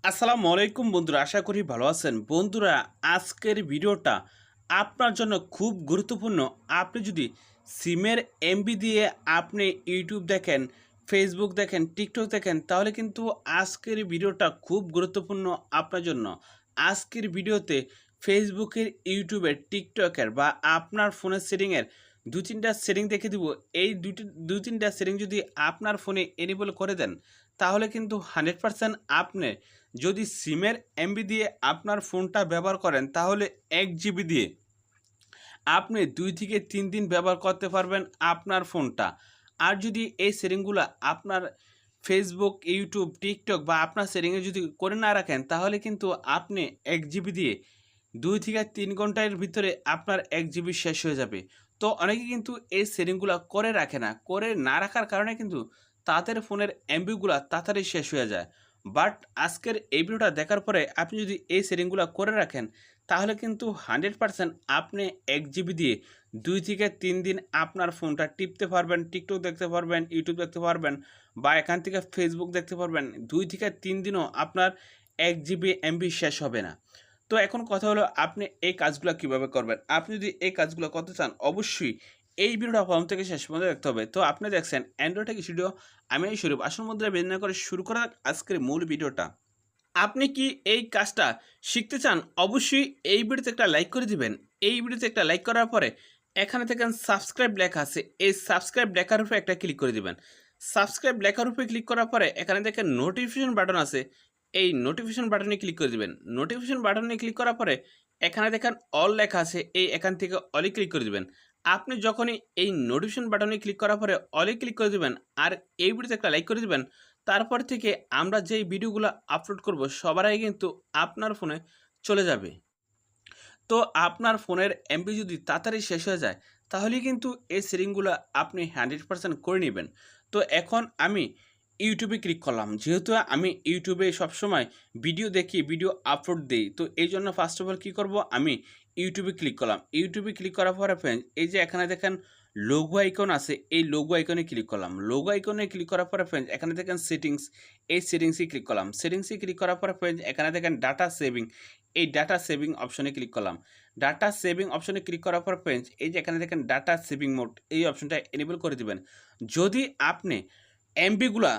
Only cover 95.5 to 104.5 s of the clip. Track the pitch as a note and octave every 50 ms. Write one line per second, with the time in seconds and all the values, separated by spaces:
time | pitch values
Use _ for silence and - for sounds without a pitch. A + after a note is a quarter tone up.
95.5 | A#3 A#3 A#3 A3+ A#3+ G#3+ D#3 A#2 - - - - - _ _ _ _ - G3 G3
96.5 | - B3 B3 A3+ B3 A#3 A#3+ A#3 A3+ A3+ - - G#3 G3 G3+ - - - B3+ A#3+
97.5 | G#3 F#3+ F#3 F3+ F3 D#3+ D3 C#3 - D#3+ C3+ - _ _ F#3 G3 F#3+ G3 - -
98.5 | G3 F3+ F#3 - - B3 A#3+ G#3+ F#3 F3+ F#3 F#3 A3 G#3+ A3 G#3 A#3 G3+ - -
99.5 | F#3 F3+ - F3 C#3+ - C#3+ B2+ A2+ A2 G2 F#2 F2 - - - - - - _
100.5 | _ _ - - - G#3+ G3 G3+ - - - C4+ B3 A3 G3 G3 G3 - A#3+ B3+
101.5 | A#3 - B3+ A3+ A3+ A#3 A3+ - A#3+ A3+ A3+ A3+ - A#3 G3 D3+ - - F3 E3
102.5 | F#3 G3+ G3+ A3 G#3+ - G#3+ E3 C3 A#2+ C3 E3+ F#3 G#3 B3 A#3+ A#3 C4 C4+ B3+
103.5 | A#3+ G#3 F#3 F#3 F#3 F3 D3+ C#3 - C3 C3 - _ _ _ _ _ _ _ _